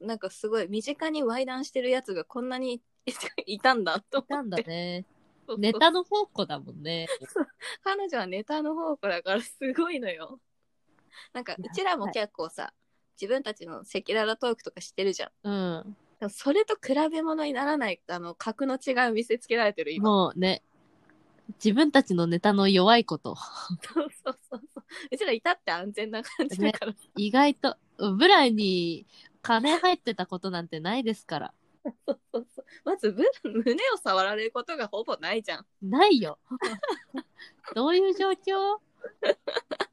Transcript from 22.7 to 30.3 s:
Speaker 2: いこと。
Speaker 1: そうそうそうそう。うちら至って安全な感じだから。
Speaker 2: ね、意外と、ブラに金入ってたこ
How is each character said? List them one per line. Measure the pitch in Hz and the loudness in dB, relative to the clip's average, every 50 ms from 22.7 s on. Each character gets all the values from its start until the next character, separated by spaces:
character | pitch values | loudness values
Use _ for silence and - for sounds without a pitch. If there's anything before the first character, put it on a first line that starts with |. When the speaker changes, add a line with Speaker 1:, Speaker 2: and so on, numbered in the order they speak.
| 190 180 180 214 233 | 6 8 8 8 8
Speaker 2:
い | 233 226 | 6 6
こ | - 156 | 2 -2
と。 | 147 - 110 - | -6 -6 -8 -8
Speaker 1:
そ | - - - - - - - 180 - - - - - - | -10 -12 -14 -14 -12 -10 -10 -10 -10 -8 -6 -4 -2 -2
う | - - - - | -4 -6 -10 -8
そ | 269 | -8
う | 262 _ _ - | -8 _ _ -14
そ | 262 | -14
う | 220 262 - - | -14 -14 -16 -20
そ | 254 | -20
う。 | - - - - 330 277 | -18 -16 -16 -14 -10 -8
う | 254 | -6
ち | - 415 | -4 -2
ら | 320 | 0
至 | 226 220 - 339 | 0 0 2 0
っ | 359 - - | 0 0 -2
て | - | -4
安 | 165 170 185 208 202 | -4 -4 -4 -6 -6
全 | 208 214 214 | -6 -6 -6
な | 214 220 | -6 -8
感 | 247 - - - - 190 | -8 -8 -4 -4 -4 -4
じ | 190 185 | 0 0
だ | 208 214 214 | 2 2 2
か | - 202 | 0 -4
ら。 | 220 | -8
Speaker 2:
ね、 | 202 _ - _ - | -8 _ -14 _ -6
意 | 196 202 214 | -4 -2 2
外 | 214 262 285 294 - | 6 6 6 6 4
と、 | _ - 262 - _ _ _ _ - 196 208 190 | _ -2 -4 -4 _ _ _ _ -4 -2 0 2
ブ | 202 302 | 6 8
ラ | 370 403 339 277 240 | 8 8 8 8 6
に | 220 208 208 190 185 180 170 170 165 - - _ _ - - - _ _ | 4 2 2 2 2 0 0 -2 -4 -6 -10 _ _ -20 -20 -20 _ _
金 | - - 233 226 240 294 320 | -2 0 2 2 4 2 2
入 | 330 349 370 359 | 4 2 2 2
っ | |
て | - - 240 208 | 0 -2 -4 -4
た | - 180 | -4 -4
こ | - | -6